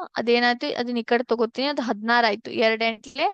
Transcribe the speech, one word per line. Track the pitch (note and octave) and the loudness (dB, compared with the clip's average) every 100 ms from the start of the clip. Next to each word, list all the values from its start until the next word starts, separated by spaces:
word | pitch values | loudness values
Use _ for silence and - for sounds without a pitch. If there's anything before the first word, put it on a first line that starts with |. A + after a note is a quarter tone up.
| F4 - | -4 -4
ಅದೇನಾಯ್ತು, | A#3 A#3+ A#3+ A#3+ D4 - | 2 2 2 0 -4 -4
ಅದನ್ನ | A#3+ A#3+ | -2 -4
ಈ | |
ಕಡೆ | A3 A#3+ | 0 0
ತಗೋತೀನಿ, | B3+ A#3 A3+ - C#4 | 2 0 0 -2 -2
ಅದು | D4 | -2
ಹದಿನಾರು | A#3+ G#3 A3 A#3+ A3+ | -4 -4 2 4 2
ಆಯ್ತು. | G#3 - | 0 -4
ಎರಡ್ | A3+ A3 A3 | 0 0 2
ಎಂಟ್ಲೆ | A3+ A3 - C#4+ F4+ | -2 -4 -10 -2 -2